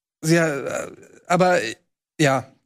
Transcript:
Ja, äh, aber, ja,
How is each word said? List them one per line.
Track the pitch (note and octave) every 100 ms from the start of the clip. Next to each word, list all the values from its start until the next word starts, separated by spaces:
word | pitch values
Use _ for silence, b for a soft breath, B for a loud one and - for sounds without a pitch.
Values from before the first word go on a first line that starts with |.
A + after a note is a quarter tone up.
| _ _
Ja, | D#3 E3+ D#3+
äh, | C#3 B2 - - - - - -
aber, | F3 F3+ F3 A2+ - _ _ _ -
ja, | D3 C3 - _